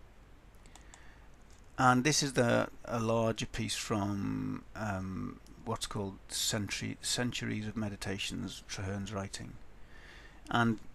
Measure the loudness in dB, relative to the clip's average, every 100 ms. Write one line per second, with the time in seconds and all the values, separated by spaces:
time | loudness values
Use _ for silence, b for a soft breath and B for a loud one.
0 | -20 -20 -20 -20 -20 -20 B B B B
1 | B B B B -20 -20 -12 6 8 8
2 | 8 6 4 4 6 6 4 -2 -4 0
3 | 4 4 4 2 -2 -2 -2 -2 0 2
4 | 2 2 0 0 -2 -4 -8 -4 -2 0
5 | -2 -4 -4 -6 -14 -12 -6 -4 -2 -2
6 | -4 -6 -8 -2 0 2 0 -2 -4 -4
7 | -2 0 0 0 -2 -2 -2 -2 -2 -2
8 | -4 -2 -2 -2 -4 -8 -8 -6 -4 -2
9 | -2 -4 -4 -6 -10 -10 -14 -14 B B
10 | B B B B B 4 4 2 -4